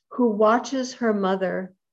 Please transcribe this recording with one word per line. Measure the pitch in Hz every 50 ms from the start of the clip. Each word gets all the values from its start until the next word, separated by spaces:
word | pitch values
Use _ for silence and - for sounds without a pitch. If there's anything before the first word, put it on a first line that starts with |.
| _ -
who | - - 247 233
watches | 208 202 214 214 226 247 247 - 269 262 254 247 -
her | - 240 226 214
mother, | 208 196 185 190 190 190 180 175 180 190 185 - _ _ _